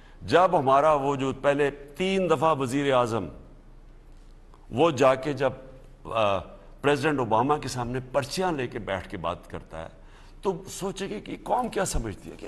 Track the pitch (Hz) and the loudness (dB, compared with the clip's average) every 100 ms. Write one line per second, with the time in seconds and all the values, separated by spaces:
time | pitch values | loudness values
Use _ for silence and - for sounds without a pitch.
0 | - - 92 160 185 170 131 135 156 147 | -20 -16 2 4 6 4 6 6 6 4
1 | 135 139 135 120 143 143 143 139 - - | 2 0 -2 0 0 2 0 -2 -14 -4
2 | 185 190 175 156 160 143 135 139 139 127 | 0 0 2 2 2 2 0 0 2 2
3 | 120 113 82 - - - - - - - | 2 -2 -6 -12 -20 -20 -20 -20 -20 -20
4 | - - - - - - - 110 165 127 | -20 -20 -20 -20 -20 -20 -8 2 2 6
5 | 131 131 151 131 131 131 - - - - | 4 4 -2 -2 -2 -2 -14 -20 -20 -18
6 | - 113 104 95 - - - - 139 143 | -6 0 2 0 -4 -18 -20 -2 0 2
7 | 156 139 117 110 135 151 135 127 120 127 | 2 0 2 2 2 0 -2 -6 -6 -6
8 | 127 143 131 - 185 151 123 123 95 95 | -4 -4 -4 -4 -2 -2 -6 -8 -4 -6
9 | - 98 82 85 - 82 - 80 80 - | -6 -6 -6 -6 -10 -14 -12 -14 -14 -16
10 | - - - - 196 175 - - 196 - | -20 -20 -20 -6 -6 -6 -10 -8 -8 -6
11 | 196 208 - - - 220 247 208 185 - | -8 -8 -10 -12 -2 -2 -2 -4 -2 -2
12 | 113 90 80 76 | -4 -8 -14 -14